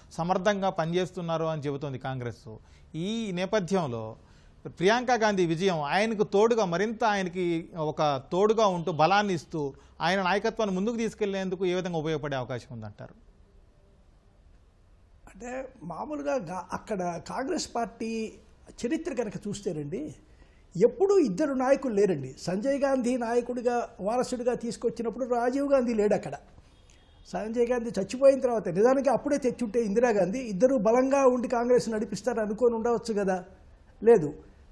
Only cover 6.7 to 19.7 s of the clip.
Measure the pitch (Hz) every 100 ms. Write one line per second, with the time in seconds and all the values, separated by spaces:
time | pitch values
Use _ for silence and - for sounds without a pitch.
6.7 | 170 214 220 226 202 180 185 175 165 175
7.7 | 165 151 147 151 139 - 175 214 220 208
8.7 | 175 165 151 160 202 208 170 - 165 143
9.7 | - - - 165 196 180 202 220 226 208
10.7 | 185 208 233 220 - 208 190 185 185 185
11.7 | 180 180 165 156 151 143 139 123 123 -
12.7 | 120 107 - 120 - - - _ - _
13.7 | _ _ _ _ _ _ _ - - _
14.7 | _ _ _ _ - - 185 240 262 269
15.7 | - 175 165 254 302 285 269 165 185 -
16.7 | 185 - 202 175 165 - 185 269 320 -
17.7 | 240 233 - 226 226 220 - - - -
18.7 | - 247 320 330 240 214 165 208 - 202